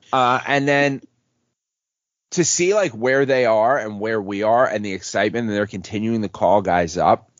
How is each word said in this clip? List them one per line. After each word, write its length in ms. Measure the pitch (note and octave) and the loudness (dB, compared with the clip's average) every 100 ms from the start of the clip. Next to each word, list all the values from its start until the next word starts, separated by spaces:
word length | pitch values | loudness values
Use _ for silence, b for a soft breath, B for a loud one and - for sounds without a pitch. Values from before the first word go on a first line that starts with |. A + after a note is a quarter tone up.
| _ | _
Uh, 260 | C3+ B2 B2+ - | 0 0 0 -2
and 200 | C#3 C#3+ | -2 0
then 360 | C#3+ C#3+ C3+ - _ _ _ _ _ _ _ _ _ _ _ _ | 0 0 -2 -10 _ _ _ _ _ _ _ _ _ _ _ _
to 140 | F3+ | -2
see, 300 | E3 - F3 | 0 0 0
like, 180 | G#3 F3+ | 2 0
where 340 | G#2+ B2+ C3+ C3+ | -2 0 2 2
they 180 | C3 | 2
are 320 | A#2+ A2 A2+ B2 | 2 2 2 0
and 220 | G#2+ G#2 | -2 -6
where 200 | A2 A2 | -4 -4
we 220 | G2 G2+ | -4 -2
are 220 | G#2+ A#2 C3 | 2 2 2
and 160 | G#2+ | 0
the 100 | G#2 | -6
excitement, 520 | F#2+ - G#2 G#2 A2+ A#2 | -8 -6 -2 -2 -2 -2
and 80 | |
they're 120 | G#2 G2+ | -2 -4
continuing 560 | G2 - G#2 A2 A2+ | -6 -10 -6 -2 -2
to 60 | G2+ | -4
call 320 | - F2+ G2+ | -2 2 2
guys 340 | F#2 F2 E2+ E2+ | 2 0 0 0
up, 340 | D#2+ A2+ - | 2 2 0